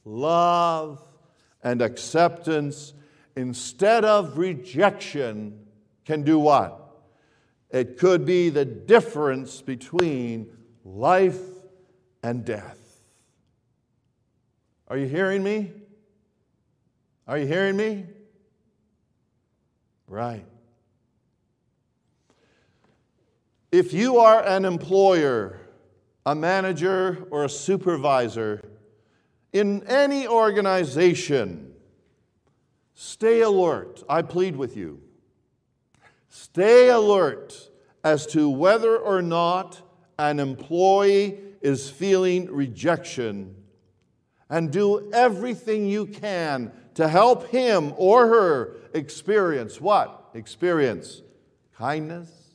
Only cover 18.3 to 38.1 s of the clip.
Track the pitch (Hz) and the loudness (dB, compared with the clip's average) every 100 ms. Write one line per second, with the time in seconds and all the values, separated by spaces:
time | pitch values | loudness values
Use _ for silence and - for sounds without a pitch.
18.3 | _ _ _ _ _ _ _ _ _ _ | _ _ _ _ _ _ _ _ _ _
19.3 | _ _ _ _ _ _ _ - 101 120 | _ _ _ _ _ _ _ -16 -10 -10
20.3 | 110 98 _ _ _ _ _ _ _ _ | -10 -16 _ _ _ _ _ _ _ _
21.3 | _ _ _ _ _ _ _ _ _ _ | _ _ _ _ _ _ _ _ _ _
22.3 | _ _ _ _ _ _ _ _ _ _ | _ _ _ _ _ _ _ _ _ _
23.3 | _ _ _ _ 175 180 160 247 240 226 | _ _ _ _ 2 2 0 2 6 8
24.3 | 220 202 190 190 170 147 196 196 180 143 | 6 4 0 -2 -4 0 4 4 4 2
25.3 | 120 95 92 - _ _ _ _ _ 139 | 0 -4 -10 -20 _ _ _ _ _ -6
26.3 | 151 165 190 190 160 180 185 190 170 - | -4 -2 -2 -2 -4 -2 -2 -2 -6 -8
27.3 | 147 143 - - 196 185 160 143 135 117 | -6 -6 -6 -4 -2 -2 -2 0 0 0
28.3 | 113 110 104 - - _ _ _ _ _ | -6 -8 -8 -12 -20 _ _ _ _ _
29.3 | _ _ 196 202 202 - 262 285 277 240 | _ _ -2 -2 -4 -2 0 2 0 0
30.3 | 233 220 202 196 185 160 131 180 170 - | 2 2 2 0 0 -2 2 2 2 -2
31.3 | 139 98 82 - - _ _ _ _ _ | -2 -4 -10 -18 -20 _ _ _ _ _
32.3 | _ _ _ _ _ _ _ - - 220 | _ _ _ _ _ _ _ -20 -2 2
33.3 | 233 220 196 175 117 90 - - 156 165 | 4 4 4 2 0 -6 -12 -4 -2 -2
34.3 | 175 190 139 123 110 82 69 71 _ _ | -2 -2 -4 -8 -8 -12 -14 -20 _ _
35.3 | _ _ _ _ _ _ _ _ _ _ | _ _ _ _ _ _ _ _ _ _
36.3 | - - 170 202 247 247 240 208 202 156 | -20 -8 0 6 8 8 6 4 4 2
37.3 | 110 - - - _ _ _ 156 | -2 -12 -20 -20 _ _ _ 0